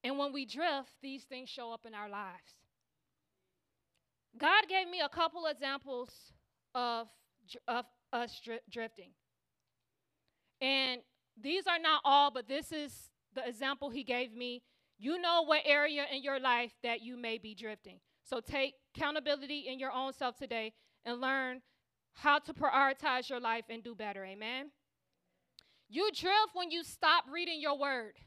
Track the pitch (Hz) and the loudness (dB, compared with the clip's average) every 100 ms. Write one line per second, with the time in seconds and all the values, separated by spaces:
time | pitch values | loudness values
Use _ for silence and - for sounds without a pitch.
0 | 240 277 277 277 240 233 339 277 262 _ | -2 0 -2 -2 -6 -2 0 0 -4 _
1 | 269 269 - 254 254 - 233 226 226 214 | -12 -12 -12 -14 -12 -12 -10 -12 -12 -10
2 | 208 202 190 180 - _ _ _ _ _ | -8 -8 -10 -12 -20 _ _ _ _ _
3 | _ _ _ _ _ _ _ _ _ _ | _ _ _ _ _ _ _ _ _ _
4 | _ _ _ 233 294 403 381 381 359 359 | _ _ _ 2 6 6 6 0 0 -2
5 | 285 330 330 339 320 247 277 277 277 247 | -2 2 0 0 -4 -2 -4 -4 -6 -8
6 | 247 - - _ _ _ _ 247 240 233 | -8 -14 -20 _ _ _ _ -2 0 -2
7 | 226 _ _ _ 190 240 - 240 233 _ | -6 _ _ _ -20 -8 -2 -2 -4 _
8 | _ 240 240 - 226 226 - 233 226 202 | _ -4 -4 -8 -10 -10 -8 -8 -8 -10
9 | 170 _ _ _ _ _ _ _ _ _ | -20 _ _ _ _ _ _ _ _ _
10 | _ _ _ _ _ _ 269 269 262 247 | _ _ _ _ _ _ 0 2 0 -4
11 | _ _ _ - 269 359 381 339 330 302 | _ _ _ -10 -2 0 2 2 4 4
12 | 285 285 285 254 226 277 - 311 294 - | 6 8 6 2 -4 -6 -4 -6 -8 -12
13 | - _ _ 262 240 220 269 277 285 240 | -20 _ _ -8 -8 -4 -4 -2 -6 -6
14 | 254 247 254 220 247 240 _ _ _ _ | -2 -2 -2 -6 -8 -8 _ _ _ _
15 | 226 349 349 339 311 302 - 285 302 294 | -4 -2 4 4 6 4 6 6 6 0
16 | 294 277 277 269 262 240 240 _ 240 233 | -2 -4 -2 0 4 2 2 _ -4 -2
17 | 226 247 240 226 214 196 220 214 202 180 | -6 -8 -6 -6 -8 -12 -10 -10 -14 -20
18 | _ _ - 254 - 277 269 - _ - | _ _ -6 -6 -2 0 0 -2 _ -4
19 | 302 302 269 285 269 294 254 262 262 254 | -2 0 0 -2 -2 -6 -6 -6 -4 -2
20 | 269 262 262 233 262 233 220 _ _ _ | -4 -2 -4 -4 -6 -4 -4 _ _ _
21 | 233 240 262 269 254 254 _ _ _ _ | -8 -2 0 0 -2 -6 _ _ _ _
22 | _ - 294 294 302 294 285 262 277 269 | _ 2 4 4 2 0 4 6 6 4
23 | 302 254 240 247 240 226 226 233 226 214 | 2 0 0 -2 0 -2 -4 -10 -10 -8
24 | 208 196 190 196 220 254 285 _ _ _ | -8 -6 -10 -8 -6 -6 -8 _ _ _
25 | _ _ _ _ _ - _ _ _ 233 | _ _ _ _ _ -20 _ _ _ -2
26 | 415 277 349 415 427 359 349 330 320 - | -2 0 2 4 2 -2 -4 -6 -8 0
27 | 311 339 262 330 349 320 294 285 277 262 | 4 4 4 -6 -4 -2 -2 0 0 -2
28 | 214 - | -6 -16